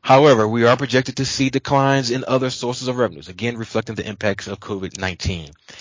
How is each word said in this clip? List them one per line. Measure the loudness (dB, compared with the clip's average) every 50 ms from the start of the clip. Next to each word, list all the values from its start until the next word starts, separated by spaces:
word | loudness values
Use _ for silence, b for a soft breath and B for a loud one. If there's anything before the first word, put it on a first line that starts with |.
However, | _ 6 6 8 8 8 6 6 4
we | 2 2 2 4
are | 4 4
projected | 4 2 0 0 0 0 0 -6
to | -6 -6
see | -6 -2 -2 -2 0
declines | 0 -4 _ 0 0 2 2 2 2 0 0 -2
in | -4 -4 -2
other | -2 0 0 0 -2
sources | -4 -6 -6 -6 -6 -6 -6
of | -6 -2
revenues, | -2 -2 -2 -2 -10 -18
again | -18 -12 -6 -6 -6 -6
reflecting | -6 -10 -4 -4 -6 -4 -4 -8
the | -8 -8
impacts | -8 -8 -4 -4 -4 -4 -4 -8
of | -12 -12 -12
covid | -10 -10 -8 -8 -8 -10 -8 -6
nineteen | -6 -6 -6 -6 -6 -6 -6 -6 -10 -14 -20 B B B B B